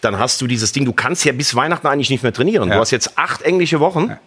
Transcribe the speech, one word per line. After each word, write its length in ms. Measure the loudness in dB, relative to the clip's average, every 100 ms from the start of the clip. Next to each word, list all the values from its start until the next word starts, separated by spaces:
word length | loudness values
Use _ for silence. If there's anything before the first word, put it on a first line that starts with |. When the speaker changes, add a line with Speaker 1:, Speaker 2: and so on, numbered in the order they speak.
Speaker 1:
Dann 160 | -4 0
hast 240 | -2 0
du 60 | -2
dieses 240 | 0 0
Ding, 140 | 0 0
du 80 |
kannst 300 | 0 -2 0
ja 100 | 0
bis 200 | 0 0
Weihnachten 320 | 0 0 0 0
eigentlich 240 | 0 0
nicht 140 | 0
mehr 100 | 0
trainieren. 340 | 0 0 2 2
Speaker 2:
Ja. 60 | 2
Speaker 1:
Du 60 |
hast 80 | 2
jetzt 260 | 0 -2 -2
acht 280 | -2 -2
englische 360 | 0 0 2 2
Wochen. 280 | 2 0 -4
Speaker 2:
Ja. 80 | -6